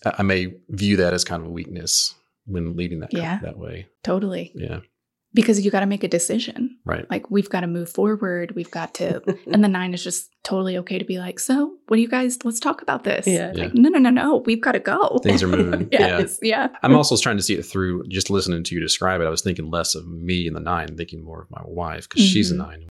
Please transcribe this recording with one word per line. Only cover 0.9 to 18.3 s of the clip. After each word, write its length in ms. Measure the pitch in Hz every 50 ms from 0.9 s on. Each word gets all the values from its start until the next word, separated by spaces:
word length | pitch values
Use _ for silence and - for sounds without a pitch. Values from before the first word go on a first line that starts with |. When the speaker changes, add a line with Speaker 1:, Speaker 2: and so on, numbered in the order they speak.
| 104 92
Speaker 1:
that 160 | 92 87 87
as 100 | 90 -
kind 180 | - 90 85
of 60 | 82 82
a 40 |
weakness 640 | 85 85 87 - - 90 85 87 - - - - - _ _ _ _ _ _
when 300 | - 95 90 85 82 87
leading 240 | 85 90 87 87 80
that, 120 | 78 - -
Speaker 2:
Yeah. 260 | 175 165 165 170 202
Speaker 1:
that 160 | - 80 - -
way. 300 | 85 - 82 85 92 - _ _ -
Speaker 2:
Totally. 480 | - 175 190 208 196 185 175 175 170 -
Speaker 1:
Yeah. 240 | 170 - - - 90 - _ _ _ _ _ _ _ _ _ -
Speaker 2:
Because 300 | - - - 220 202 196
you 60 | 202
gotta 160 | 196 196 196
make 180 | 196 202 202 -
a 40 | 190
decision. 720 | 170 170 - - - 220 - - - - 247 254 - - _
Speaker 1:
Right. 200 | - 85 85 - -
Speaker 2:
Like, 180 | - 302 - -
we've 200 | 196 202 196 196
gotta 180 | - 185 180 175
move 220 | 170 175 170 170
forward. 640 | - - 190 208 214 208 220 190 180 175 175 170 -
We've 160 | 180 170 -
got 220 | - 170 165 - -
to, 260 | - 180 175 175 - - - 180 - -
Speaker 3:
<laughs> 60 | -
Speaker 2:
and 120 | - 208 208
the 40 | 208
nine 260 | 190 180 180 185 180
is 100 | 175 -
just 260 | 180 175 - - - _ _ -
totally 340 | - 208 190 190 185 185 180
okay 200 | 180 - 190 185
to 80 | 180
be 140 | - 185 180
like, 180 | 180 180 180 -
"So, 340 | - - 262 277 285 320 381 - _ -
what 100 | 220 220
do 40 |
you 60 | 233 233
guys, 320 | 233 254 254 247 247 247 -
let's 160 | 240 226 -
talk 200 | - 277 285 -
about 220 | - - 269 247 -
this." 240 | 196 - - - 190
Speaker 3:
Yeah. 240 | 185 170 170 175 190
Speaker 1:
Yeah. 100 | 85 85
Speaker 2:
Like, 80 | 90 -
"No, 140 | 247 240 302
no, 100 | 359 311
no, 100 | 262 247
no. 280 | 247 247 - 196 - - 254
We've 160 | - 226 226
gotta 180 | 226 285 - -
go." 400 | - - 196 339 415 - - -
Speaker 1:
Things 220 | - - - - 95
are 40 | 92
moving. 420 | 90 - - 87 87 85 87 -
Speaker 2:
<laughs> 20 |
Yes. 480 | - - - - - 87 - - - -
Speaker 1:
Yeah. 280 | - 220 220 254 285 294
Speaker 2:
Yeah. 60 | - -
Speaker 1:
I'm 140 | - 127 135
also 220 | 151 147 - 123 110
trying 200 | - 131 113 101
to 60 | 92
see 100 | - 104
it 80 | 85 -
through, 440 | - - 98 92 92 90 87 - -
just 220 | 90 95 -
listening 340 | -